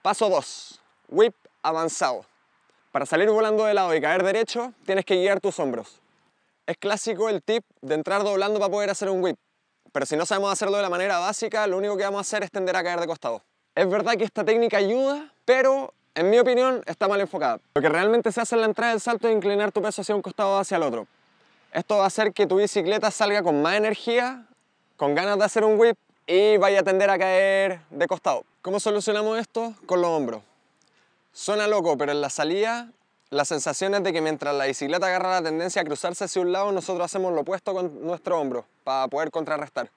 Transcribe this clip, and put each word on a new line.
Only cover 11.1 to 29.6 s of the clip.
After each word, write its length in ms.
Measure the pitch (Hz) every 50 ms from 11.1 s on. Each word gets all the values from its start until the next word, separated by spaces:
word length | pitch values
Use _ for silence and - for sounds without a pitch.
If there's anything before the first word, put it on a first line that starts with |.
| 185 175
básica, 460 | 180 202 208 - 226 214 - 220 214
lo 100 | 202 180
único 180 | 190 196 208 208
que 80 | 190 202
vamos 140 | 196 202
a 40 | 202
hacer 220 | 190 - 220 208 208
es 80 | 180
tender 240 | - 202 185 185 185
a 80 | 185 175
caer 160 | 175 175 170
de 80 | 170
costado. 340 | 156 165 - - 127 113 104 _ _ _ _ _ _ _
Es 120 | - 196
verdad 300 | 185 190 214 165 226 240
que 80 | 185 220
esta 180 | 208 _ 220 196
técnica 320 | 214 220 233 233 226 226
ayuda, 560 | 196 196 196 226 254 269 269 285 294 302 294 _ _ _
pero 480 | - 254 262 262 269 269 277 269 - _ _ _ _ _
en 140 | 156 170 190
mi 80 | 214
opinión 460 | 240 240 254 247 240 254 262 254 226 -
está 220 | - 165 _ 208
mal 140 | 196 202 202
enfocada. 400 | 196 - - 175 151 127 113 - _ _ _
Lo 60 | 147
que 60 | 139
realmente 420 | 160 151 170 185 214 226 240 - 226 -
se 80 | 233
hace 140 | 233 - 240
en 60 | 233
la 60 | 220
entrada 240 | 214 202 - 226 233
del 80 | 226 214
salto 300 | - 240 233 - 226 233
es 40 | 226
inclinar 380 | 214 175 202 202 202 208 208
tu 100 | - 214
peso 200 | - 185 - -
hacia 140 | 185 - 208
un 60 | 202
costado 360 | - 190 - - 208 - 196
o 20 | 196
hacia 160 | 190 - 196
el 80 | 170 156
otro. 240 | 139 117 113 101 _ _ _ _ _ _ _ _ _ _ _ _ _ -
Esto 240 | 160 - - 214
va 80 | 208 196
a 20 |
hacer 240 | 190 - - 220 220
que 160 | - - 202
tu 80 | 147 185
bicicleta 560 | 196 208 202 - 208 175 370 214 214 - 214
salga 320 | - - 220 202 202 208 175
con 180 | 175 151 143
más 140 | 147 165 190
energía, 680 | 214 214 220 208 - - 233 233 247 247 254 262 254 226 _ _ _ _ _ _ _ _ _ _
con 180 | - 147 143 147
ganas 240 | 160 185 202 202
de 60 | 190 214
hacer 220 | 208 - 226 214
un 120 | 214 214
whip 200 | 208 226 233 226 _ _ _ _ _ _
y 300 | - 170 185 208 214 214
vaya 240 | 202 190 196 196 196
a 40 | 185
tender 260 | 196 190 190 202 202
a 80 | 196
caer 640 | 175 190 185 185 185 196 196 196 196 196 190 185 170 - _
de 180 | - - 190
costado. 380 | - 190 165 - 175 135 110 - _ _ _
¿Cómo 180 | - 180 196 208
solucionamos 580 | - 220 208 208 185 220 208 208 214 214 220
esto? 360 | 226 226 _ _ 226